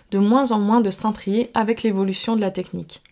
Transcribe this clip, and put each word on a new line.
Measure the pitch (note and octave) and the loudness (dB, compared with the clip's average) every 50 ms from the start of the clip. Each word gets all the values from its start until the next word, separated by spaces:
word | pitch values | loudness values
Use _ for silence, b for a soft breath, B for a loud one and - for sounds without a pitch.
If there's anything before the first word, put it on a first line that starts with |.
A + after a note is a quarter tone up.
| B B | B B
de | G3+ G3 | 0 2
moins | G3+ G#3 A#3+ C4+ C#4 A#3+ A3+ | 4 4 4 4 4 2 0
en | |
moins | G#3 G3+ G#3 A3+ A#3+ | 0 2 2 4 2
de | A3 G3 | 2 2
cintriers | F#3+ - - A3 G#3 - - G3 G3+ A3+ A3+ - - | 0 0 -2 -2 -2 -2 -4 -2 0 0 -2 -2 -2
avec | A3 A3 A3 A3+ - - | -2 0 -2 -2 -2 -2
l'évolution | A3 G3 F#3+ G3 F#3+ F#3 - - A3+ A3+ | -2 0 0 -2 -2 -2 -4 -2 -2 -2
de | A3 | 0
la | G3+ F#3 | -2 -2
technique. | F#3 F#3 F3+ - - F3+ E3 - - - _ _ | -4 -6 -8 -8 -8 -10 -10 -12 -16 -20 _ _